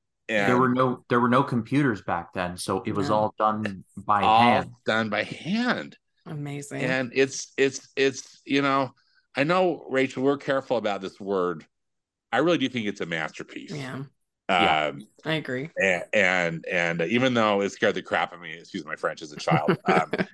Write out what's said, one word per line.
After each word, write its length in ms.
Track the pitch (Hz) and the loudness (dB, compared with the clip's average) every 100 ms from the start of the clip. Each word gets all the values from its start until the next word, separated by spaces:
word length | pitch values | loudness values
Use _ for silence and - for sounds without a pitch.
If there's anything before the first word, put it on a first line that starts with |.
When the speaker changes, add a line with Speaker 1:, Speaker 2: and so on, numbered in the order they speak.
| _ _ - | _ _ -2
Speaker 1:
And 200 | 110 101 | 0 4
Speaker 2:
There 80 | 123 | 4
were 120 | 127 | 4
no, 300 | 127 127 123 - | 4 2 0 0
there 120 | 123 | 2
were 80 | 120 | 4
no 160 | 127 | 4
computers 580 | 139 120 110 135 143 98 | 2 -2 0 0 2 0
back 300 | - 87 85 | -4 -6 -4
then, 240 | 98 90 87 | -6 -6 -4
so 260 | - 95 | -4 -4
it 80 | 107 | -2
was 160 | 101 95 | -2 0
Speaker 3:
No. 40 | |
Speaker 2:
all 200 | 107 107 - | 2 0 0
done 460 | 110 107 104 95 - - | 0 0 -4 -8 -14 -8
by 260 | 101 104 | 0 2
Speaker 1:
all 180 | 107 113 | 6 6
Speaker 2:
hand. 300 | 120 104 87 - | 6 4 0 -6
Speaker 1:
done 240 | - 110 110 | -2 0 0
by 140 | 101 | -2
hand. 760 | - - 156 220 247 120 - - _ _ | -4 -6 -4 -2 -2 -4 -8 -16 _ _
Speaker 3:
Amazing. 580 | - 151 143 143 143 139 | -14 -10 -8 -10 -10 -4
Speaker 1:
And 300 | 127 131 123 | -2 -2 0
it's, 380 | 135 131 - - - | 2 2 0 -6 0
it's, 300 | 139 - - | 0 0 -8
it's, 460 | - 135 135 - - | 0 0 0 -10 -14
you 160 | - 139 | -2 0
know, 280 | 139 135 127 - _ _ _ - | 2 2 0 -6 _ _ _ -2
I 80 | |
know, 420 | 147 185 185 143 - | 2 2 2 0 -2
Rachel, 360 | 131 131 131 | 0 0 0
we're 140 | 135 139 | 0 0
careful 400 | 147 135 - 120 | 0 -2 0 -2
about 220 | 104 98 | 0 -2
this 200 | 95 - | -6 -8
word. 440 | 98 98 90 80 - _ _ _ _ _ _ | -2 0 0 -4 -10 _ _ _ _ _ _
I 60 | 120 | 0
really 200 | 165 156 | 2 2
do 100 | 131 | 0
think 200 | 123 104 | -4 -4
it's 120 | 101 | -6
a 60 | 85 | -6
masterpiece. 680 | 82 76 - - - - | -4 -6 -8 -14 -14 -12
Speaker 3:
Yeah. 300 | 147 131 - 147 _ _ _ - | -10 -10 -10 -14 _ _ _ 0
Speaker 2:
Yeah. 380 | 92 85 78 76 | 2 4 2 0
Speaker 1:
Um, 180 | 71 - _ | -4 -14 _
Speaker 3:
I 100 | 151 | -6
agree. 360 | 156 139 127 160 - | -4 -4 -8 -6 0
Speaker 1:
and, 220 | 95 85 - | 0 0 0
and, 520 | 107 92 92 85 82 - | 2 2 2 0 -4 -4
and 320 | 90 85 85 | -2 0 0
even 300 | 82 120 131 | 0 0 2
though 280 | 120 107 101 | 2 2 2
it 80 | 98 | 0
scared 240 | - 107 | 0 0
the 80 | 92 | 0
crap 300 | - 90 87 | -2 -2 -2
out 40 | 87 | -6
of 40 | |
me, 120 | 85 82 | -14 -16
excuse 260 | - 98 | -12 -10
my 120 | 76 78 | -10 -4
French, 260 | 85 78 | -4 -6
as 80 | 78 | -12
a 40 | 73 | -8
child, 400 | - 80 76 165 | 0 0 2 0
Speaker 3:
<laughs> 20 | |
Speaker 1:
um, 260 | - 82 - - - | 2 0 0 -4 -6